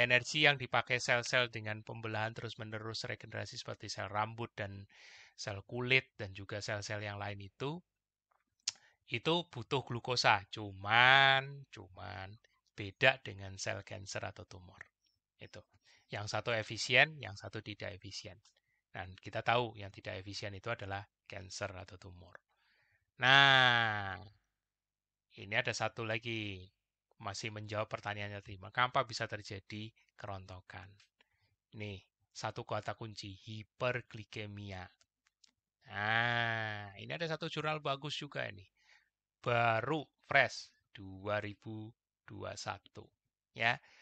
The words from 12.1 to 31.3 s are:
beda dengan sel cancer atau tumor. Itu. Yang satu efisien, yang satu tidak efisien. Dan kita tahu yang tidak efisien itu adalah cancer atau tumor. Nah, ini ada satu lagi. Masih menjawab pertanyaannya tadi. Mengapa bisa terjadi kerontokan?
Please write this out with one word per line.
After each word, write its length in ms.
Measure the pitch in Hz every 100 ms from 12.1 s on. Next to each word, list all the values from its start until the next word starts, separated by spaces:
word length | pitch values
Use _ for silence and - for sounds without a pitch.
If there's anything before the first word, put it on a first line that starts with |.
| 98 95 107 _ _ _
beda 480 | - 101 - 127 135
dengan 360 | - 98 98 95
sel 240 | 113 101
cancer 400 | - 101 98 -
atau 240 | 98 98 92
tumor. 320 | 95 90 - - _ _ _ _ -
Itu. 240 | 107 101 - _ _ - -
Yang 240 | 110 107
satu 180 | 107 120 117
efisien, 640 | 107 110 - 127 151 156
yang 160 | 104 101
satu 240 | 110 110
tidak 360 | 107 104 101 95
efisien. 440 | 101 - 104 95 - _ _ _ _
Dan 240 | - 95 92
kita 240 | 110 110
tahu 320 | 117 120 117
yang 160 | 107 98
tidak 320 | 104 104 98
efisien 320 | 98 98 104
itu 160 | 98 117
adalah 340 | 117 98 98 101 _ -
cancer 420 | 101 95 - 101
atau 240 | 92 90 92
tumor. 400 | 98 90 87 - _ _ _ _ _ _ _ -
Nah, 960 | 127 139 139 135 127 120 113 104 98 92 98 _ _ _ _ _ _ _ _ _ _ -
ini 180 | 101 110
ada 160 | 123
satu 320 | 113 110 - 113
lagi. 580 | 113 117 113 107 95 92 _ _ _ _ -
Masih 340 | 107 98 113
menjawab 380 | 107 107 104 110
pertanyaannya 500 | - - 104 104 101
tadi. 160 | 104 98
Mengapa 480 | 95 120 127 139
bisa 240 | 120 107 110
terjadi 640 | 104 - 98 - 104 110 - _ -
kerontokan? 720 | 104 95 92 92 - 104 98 101 _ _ _